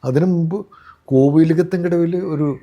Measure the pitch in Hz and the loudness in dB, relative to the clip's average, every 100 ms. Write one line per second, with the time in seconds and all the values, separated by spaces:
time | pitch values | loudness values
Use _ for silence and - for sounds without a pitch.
0 | 131 135 185 175 160 202 - _ - _ | -2 0 0 0 -2 -6 -10 _ -20 _
1 | - 135 139 156 160 160 165 180 175 170 | 0 2 4 4 2 2 -2 -2 -2 -2
2 | 170 180 185 151 147 131 | -2 -4 -4 -4 -4 -6